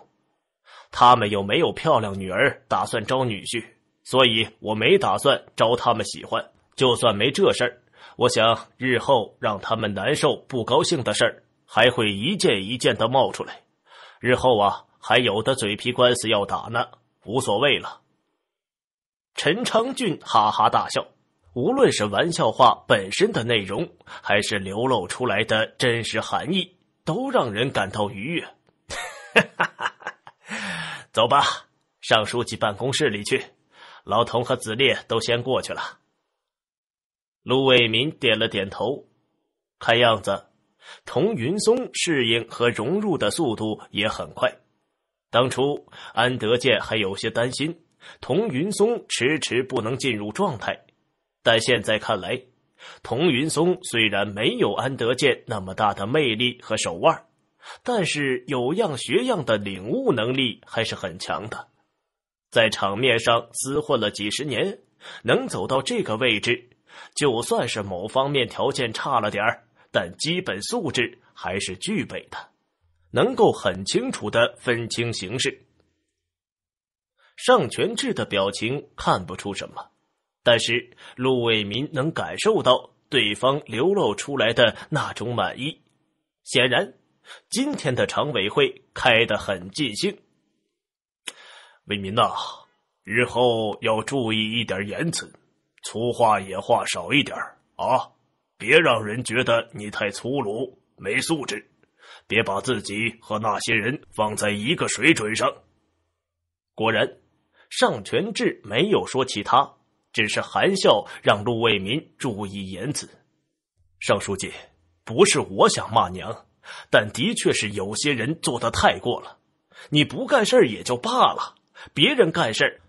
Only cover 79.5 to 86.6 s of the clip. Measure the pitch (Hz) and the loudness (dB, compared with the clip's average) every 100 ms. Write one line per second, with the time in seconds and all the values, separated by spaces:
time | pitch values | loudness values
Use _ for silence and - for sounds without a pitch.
79.5 | 98 - - - _ _ _ _ _ - | -8 -10 -14 -18 _ _ _ _ _ 2
80.5 | 117 - 120 - _ - - 127 131 117 | 2 2 -2 -4 _ -20 -4 0 2 2
81.5 | 110 101 110 151 147 143 - 85 92 208 | 2 0 -6 -6 -4 -4 -4 -6 -2 2
82.5 | 208 131 127 - _ _ 131 107 104 127 | 2 4 2 0 _ _ 0 0 2 0
83.5 | 143 - 113 165 202 131 101 - 139 110 | 0 -4 0 2 2 0 0 -6 0 2
84.5 | 117 113 - - 151 - - 113 117 90 | 4 4 2 -6 -4 -4 -6 -6 -2 -2
85.5 | - 139 - _ _ _ _ _ _ - | -4 -8 -10 _ _ _ _ _ _ -2
86.5 | 123 | 2